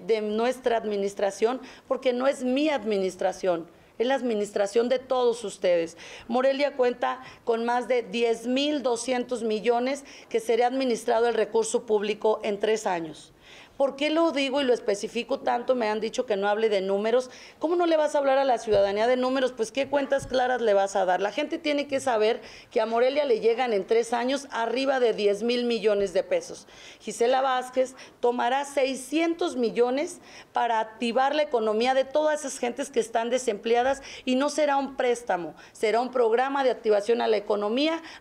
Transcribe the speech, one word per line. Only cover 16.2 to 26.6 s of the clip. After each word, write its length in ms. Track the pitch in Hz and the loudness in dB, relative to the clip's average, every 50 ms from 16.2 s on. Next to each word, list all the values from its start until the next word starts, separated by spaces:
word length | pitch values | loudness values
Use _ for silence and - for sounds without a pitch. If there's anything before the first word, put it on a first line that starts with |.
| 247 | -4
que 120 | - 208 196 | -2 -2 0
no 100 | 202 208 | 0 0
hable 220 | 208 214 226 220 | 2 2 2 2
de 100 | 208 190 | 2 0
números. 500 | 190 196 196 202 214 226 226 254 254 254 - - - - - - | 0 0 0 0 0 2 2 2 0 -2 -8 -20 -20 -20 -8 -6
¿Cómo 160 | - 311 349 | -2 0 0
no 100 | 349 349 | 2 2
le 120 | 330 320 311 | 2 4 2
vas 180 | 302 294 302 | 2 2 0
a 40 | 294 | 0
hablar 180 | 277 269 262 269 | 2 4 4 4
a 80 | 277 | 4
la 120 | 269 240 226 | 2 2 0
ciudadanía 480 | - 226 208 202 196 196 196 208 220 | 0 2 2 4 4 2 2 2 2
de 120 | 247 254 254 | 2 2 2
números? 340 | 254 254 262 269 254 247 | 2 0 0 0 0 -2
Pues, 220 | 254 - 226 220 - | -2 -4 -6 -4 -2
¿qué 160 | 269 277 269 | -4 -2 0
cuentas 380 | 277 285 269 277 277 269 - - | 0 -2 0 0 -2 -2 -2 -2
claras 340 | - 262 247 254 254 226 | -2 0 0 0 0 0
le 120 | 233 214 202 | 2 4 4
vas 220 | 196 196 196 - | 4 2 2 0
a 80 | 202 190 | 0 2
dar? 160 | 180 180 180 | 2 2 2
La 140 | 196 208 208 | 0 -2 -2
gente 240 | 294 302 294 320 320 | -4 -4 -4 -4 -4
tiene 280 | - 302 285 285 277 | -2 -2 -2 -2 -2
que 140 | 285 269 262 | -2 -4 -2
saber 400 | - 262 233 214 214 220 247 226 - - - - - - | 0 0 2 2 2 2 0 -2 -6 -12 -20 -20 -18 -4
que 80 | - 240 | -2 0
a 60 | 220 | 0
Morelia 400 | 226 226 233 247 262 277 294 294 | 0 2 2 2 2 2 2 2
le 160 | 277 226 208 | 2 2 2
llegan 320 | 196 233 233 233 262 240 214 | 2 2 2 2 0 0 0
en 120 | 196 185 | -2 0
tres 280 | - 220 233 233 233 240 | 2 2 2 2 2 -2
años 340 | 233 240 254 277 269 - - | -2 0 0 -2 -4 -4 -6
arriba 500 | - 233 226 233 240 262 269 269 269 262 | -6 -4 -4 -2 -2 -2 0 0 0 2
de 100 | 247 226 | 2 2
diez 320 | 208 180 208 202 202 196 220 | 2 2 2 0 0 0 0
mil 220 | 240 247 240 240 | 0 0 0 0
millones 480 | 240 233 220 185 214 202 202 202 190 170 | 0 -2 0 2 2 2 2 0 0 0
de 100 | 190 180 | -2 0
pesos. 440 | - 190 170 165 - 165 - | 0 -2 -2 -2 -6 -12 -16